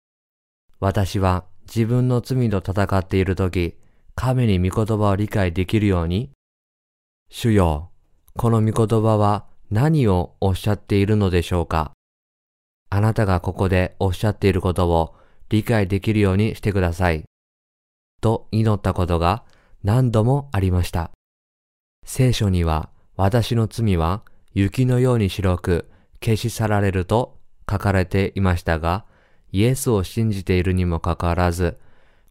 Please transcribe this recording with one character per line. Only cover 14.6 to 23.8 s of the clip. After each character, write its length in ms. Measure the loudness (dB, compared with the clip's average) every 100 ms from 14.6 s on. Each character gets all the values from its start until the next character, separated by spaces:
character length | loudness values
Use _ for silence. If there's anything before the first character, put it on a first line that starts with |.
こ 120 | 0
と 160 | 0 2
を 260 | 2 0 -6 -20 -20 -2
理 160 | -2
解 240 | 0 0 0
で 140 | -2
き 120 | 0
る 60 | 2
よ 140 | 2
う 40 | 2
に 180 | 0 -2
し 60 |
て 120 | -2
く 80 | 0
だ 100 | -2
さ 220 | 0 0
い。 100 | -2 -6 _ _ _ _ _ _ _ _ -4
と 300 | -2 -2 -2
祈 200 | -2 0
っ 80 | 0
た 140 | -2
こ 140 | -2 0
と 100 | 0
が 280 | 0 -2 -6 _ _ -6
何 300 | 0 2 2
度 140 | 2 2
も 240 | 0 -2
あ 80 | -2
り 120 | 0
ま 120 | 0
し 80 | -2
た。 180 | -4 -8 -12 _ _ _ _ _ _ _ _ -12
聖 280 | 0 0
書 160 | 2 0
に 160 | 0 0
は、 240 | -2 -4 -16 _ -2
「私 400 | 0 0 0 -2
の 120 | -2
罪 280 | -2